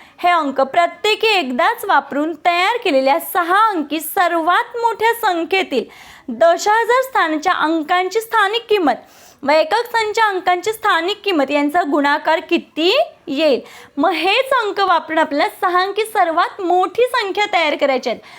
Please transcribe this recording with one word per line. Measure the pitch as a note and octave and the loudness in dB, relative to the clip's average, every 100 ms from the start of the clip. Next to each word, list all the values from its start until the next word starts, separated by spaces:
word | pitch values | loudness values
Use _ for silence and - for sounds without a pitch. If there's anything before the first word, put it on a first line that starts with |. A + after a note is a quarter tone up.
| - - | -14 -4
हे | F4 | 0
अंक | E4+ C#4 C4+ | 2 0 -2
प्रत्येकी | C4+ F4 F4 - G#4 A4 A4 | 0 2 0 0 -2 0 0
एकदाच | G4 B3+ B3 F#4 A4+ | 0 0 0 0 0
वापरून | G4+ D4 C#4 C4+ D#4 D#4+ | 0 0 0 -4 -4 -2
तयार | F4+ F4 F#4+ A#4+ | 0 2 0 0
केलेल्या | F#4+ C4+ C4+ D#4 | 0 2 2 0
सहा | - F#4+ E4+ G4 A4 | -2 -2 0 2 2
अंकी | F4+ C#4+ D#4 | 0 -4 -6
सर्वात | - G4 F4 E4+ D#4+ G4 A#4+ A#4 | -4 -2 0 0 0 0 -2 -4
मोठ्या | A#4 G#4 A4 A#4 | -4 0 -2 0
संख्येतील | G#4 E4+ E4 F#4+ C#4 B3 G3 - - - - | -2 -2 -2 -2 -2 -4 -6 -12 -20 -18 -12
दश | A3+ E4+ F4 G#4 | 2 2 4 2
हजार | A4 A4 B4+ | 2 2 0
स्थानाच्या | C5 A4 E4 D#4 F4+ | 0 0 0 0 -2
अंकांची | - D#4 E4 D4+ F4+ F#4 A4 | 0 0 -2 0 0 0 -4
स्थानिक | A4+ A4+ G4 A4+ A#4 | -2 0 0 -2 0
किंमत | G#4+ D4 G#3+ - - - _ | 0 2 -2 -8 -20 -20 _
व | C4+ | 2
एकक | D#4 D#4 G#4+ A#4+ | 2 2 -2 -2
स्थानाच्या | A4+ G#4+ G#4+ G#4+ | -2 -2 0 0
अंकांची | F#4 F4+ F4+ G#4 | 0 0 0 -2
स्थानिक | A4 G#4 E4 F4 G4 | -2 0 0 -2 -4
किंमत | G4 D#4+ C4+ | -2 0 0
यांचा | C#4+ D4 F4 D4 | 0 2 0 0
गुणाकार | D4+ C#4+ D4+ D#4 E4 | 0 2 0 0 -2
किती | E4 E4+ - D4 E4+ C5 F5 - - | 0 -4 -2 -2 2 2 0 -4 -8
येईल? | C#4 D#4 A#3 - - - C#4 | 0 2 0 -4 -20 -12 -2
मग | E4 | 0
हेच | D#4+ F4+ A#4 C5 | 0 0 0 2
अंक | C5 G#4 G4+ | 0 0 -2
वापरून | F#4+ E4 D#4+ D#4+ | 2 0 0 -2
आपल्याला | D#4 C#4+ G#4 - | 0 0 -2 -2
सहा | F#4 F4+ | 0 0
अंकी | G4 G4+ | 0 -4
सर्वात | A4 G#4+ E4+ D#4+ A#4+ - | -2 0 2 2 -2 -2
मोठी | F4+ F4+ F#4+ G#4 B4 | 0 2 2 0 0
संख्या | B4 G4+ G4 G#4 | 0 -2 -2 0
तयार | F4+ D4+ | 0 0
करायची | D4+ C#4 C4 B3+ | 0 0 0 -4
आहेत. | G#3 - | -6 -10